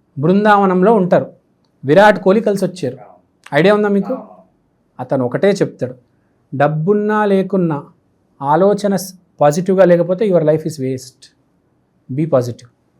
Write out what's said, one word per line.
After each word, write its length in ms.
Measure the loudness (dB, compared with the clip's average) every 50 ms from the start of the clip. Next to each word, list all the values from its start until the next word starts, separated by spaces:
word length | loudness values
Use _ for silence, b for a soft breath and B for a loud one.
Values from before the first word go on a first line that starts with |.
| _ _ -10 -4
బృందావనంలో 760 | -2 0 2 2 2 2 2 4 2 2 2 2 2 2 2
ఉంటారు, 380 | 2 2 2 0 0 0 -4 -14 _ _ _ _ _ _ _ _ _ -2
విరాట్ 380 | 2 4 6 6 4 4 2
కోహ్లీ 200 | 2 0 0 2
కలిసి 220 | 0 -2 -2 -2 -4
వచ్చారు. 320 | -6 -6 -6 -8 -8 -8 -10 -20 -20 -20 _ _ _ _ _ _ -4 0
ఐడియా 200 | 2 4 4 2
ఉందా 140 | 2 0 0
మీకు? 300 | -2 -2 -2 -4 -8 -10 -10 -18 -20 -20 _ _ _ _ _ _ _ _ _ _ _ -14
అతను 240 | -6 -4 -2 -2 -2
ఒకటే 260 | -2 -2 0 0 0
చెప్తాడు, 440 | 0 0 -2 -4 -4 -10 -10 -10 -12 -16 _ _ _ _ _ _ _ _ _ -10 -2
"డబ్బున్నా 680 | -2 0 0 0 -2 -2 0 0 0 0 -2 -2 0 0
లేకున్నా 600 | 0 0 0 0 -2 -2 -2 0 -2 -4 -6 -8 -14 _ _ _ _ _ _ _ _ _ -8
ఆలోచన 540 | -2 0 2 2 2 2 0 0 -2 -4 -4
స్-, 180 | -4 -6 -10 -18 -20 _ _ _ 0
పాజిటివ్గా 440 | 0 0 2 0 -2 0 2 4 4
లేకపోతే 440 | 4 4 2 2 -2 -2 -2 -2 0
your 140 | 0 0
life 180 | 2 0 0 -2
is 240 | -4 -8 -8 -6 -6
waste. 500 | -6 -6 -8 -12 -16 _ _ -20 _ _ _ _ _ _ _ _ _ _ _ _ _ _ _ _ -10 -6
Be 80 | -6 -4
positive. 440 | 0 0 -2 -2 -2 -10 -14 -18 -20 _ _ _ _ _